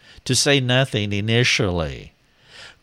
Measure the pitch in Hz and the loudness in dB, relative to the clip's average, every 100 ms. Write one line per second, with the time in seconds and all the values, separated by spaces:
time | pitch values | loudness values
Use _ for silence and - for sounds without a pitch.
0 | - - - 127 151 139 123 123 135 113 | -20 -14 -2 0 2 2 2 0 0 -2
1 | 104 101 107 117 123 - 104 87 78 62 | -2 -2 0 2 2 2 0 0 -4 -8
2 | - _ _ _ _ - - - | -16 _ _ _ _ -20 -20 -18